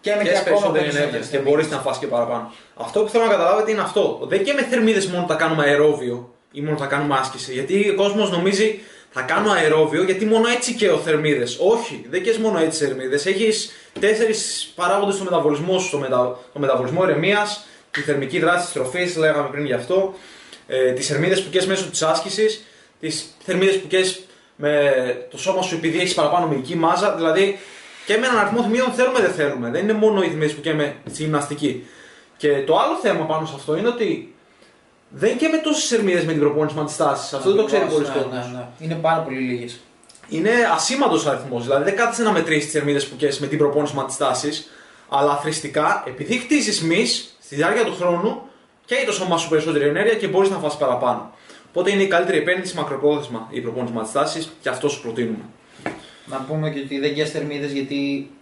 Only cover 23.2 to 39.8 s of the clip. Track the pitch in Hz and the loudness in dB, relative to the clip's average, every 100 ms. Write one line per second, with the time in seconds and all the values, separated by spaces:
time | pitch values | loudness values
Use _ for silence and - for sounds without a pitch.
23.2 | - - - 180 190 190 156 185 185 - | -10 -16 -4 0 2 2 0 0 0 -2
24.2 | - - _ _ 147 147 143 131 127 127 | -14 -20 _ _ 0 4 4 4 0 -4
25.2 | - - 185 185 180 165 160 170 185 - | -6 -8 -2 0 0 -2 -2 0 0 2
26.2 | 147 175 165 139 127 170 165 180 202 165 | 2 2 2 -2 -2 0 2 2 0 0
27.2 | 165 160 196 196 - - - - - 220 | 2 2 2 0 -10 -20 -20 -20 -2 0
28.2 | 254 233 202 233 202 233 254 - 254 254 | 2 2 2 2 2 2 0 2 2 4
29.2 | 190 - 143 131 117 143 202 214 214 202 | 2 2 -2 -2 -4 -2 0 2 4 4
30.2 | 175 151 151 151 165 156 147 - - - | 0 0 -2 -2 -4 0 -2 -4 -12 -8
31.2 | 156 151 143 147 147 113 - - - - | -2 -2 -2 -2 -2 -4 -10 -20 -20 -20
32.2 | - _ 147 143 - 160 294 330 233 175 | -20 _ 2 2 4 2 4 0 0 0
33.2 | 151 156 156 139 - 156 220 240 202 143 | 0 -2 -4 -10 -4 0 0 0 -2 -2
34.2 | - - _ _ - _ _ _ _ 135 | -6 -20 _ _ -20 _ _ _ _ -2
35.2 | 190 247 320 320 311 294 - 226 202 175 | -2 0 0 0 0 -2 0 0 2 0
36.2 | 156 160 147 147 151 143 147 - 151 135 | 0 2 2 2 -2 -2 -6 0 0 0
37.2 | - 139 156 202 220 208 165 156 139 139 | -4 -4 0 2 2 2 2 0 0 -2
38.2 | 127 127 123 123 120 - 160 165 156 160 | -4 -6 -8 -10 -12 -10 -8 -2 0 0
39.2 | 151 131 127 123 117 - | -2 -4 -4 -4 -8 -14